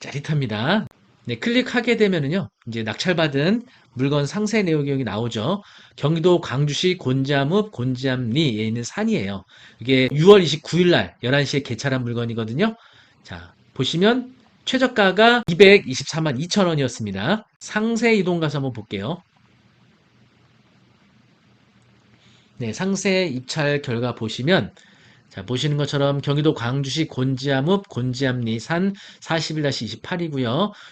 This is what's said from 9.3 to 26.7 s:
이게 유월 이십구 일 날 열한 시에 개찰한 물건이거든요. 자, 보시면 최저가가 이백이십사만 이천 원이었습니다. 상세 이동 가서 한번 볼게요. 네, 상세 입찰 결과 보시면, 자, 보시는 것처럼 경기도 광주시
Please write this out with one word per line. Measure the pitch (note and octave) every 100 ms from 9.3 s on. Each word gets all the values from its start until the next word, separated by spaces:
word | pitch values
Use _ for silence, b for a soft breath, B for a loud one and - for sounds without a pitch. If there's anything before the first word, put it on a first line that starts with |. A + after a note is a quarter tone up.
| F#2+ - B B B
이게 | A#2+ C3 B2+
유월 | D3 F#3 G#3
이십구 | D#3 D3+ - E3
일 | F3
날 | C#3 F#2 -
열한 | A#2+ C#3+ C3+
시에 | C#3+
개찰한 | - A2 C#3 C3
물건이거든요. | A#2+ A#2 A#2 A2+ A2 C3+ A3 A3 b b b _
자, | - F2 E2+ _ _
보시면 | - B2+ D#3+ G#3 B3 - - _ _ -
최저가가 | C4 B3+ A3+ F#3+ F#3 A#3 A#3+ G3
이백이십사만 | E3+ G3 G3+ - B2+ - D#3+ D#3 B2+
이천 | F3 G#3 F3
원이었습니다. | D3+ B2+ - G#2 F#2+ B2+ A3 - _
상세 | - G#3+ A3+ A3+ A#3 G#3+
이동 | F3+ E3+
가서 | D#3 D3
한번 | C3+
볼게요. | A2 - G2 A2 E3+ _ _ _ _ _ _ _ _ _ _ _ _ _ _ _ _ _ _ _ _ _ _ _ _ _ _ _ _ _ _ b b b -
네, | A#2
상세 | C3 F#3+ F#3+ G3+ F#3 F3
입찰 | B2+ B2 D#3+ C#3+ C#3+
결과 | C3+ A#2 B2
보시면, | - A2+ - C#3 F3+ F#2 b b b b b _
자, | G2
보시는 | F#2+ B2 D3+ D3
것처럼 | C#3+ C#3+ C#3+ C#3+
경기도 | C#3+ C#3+ D#3
광주시 | - A#2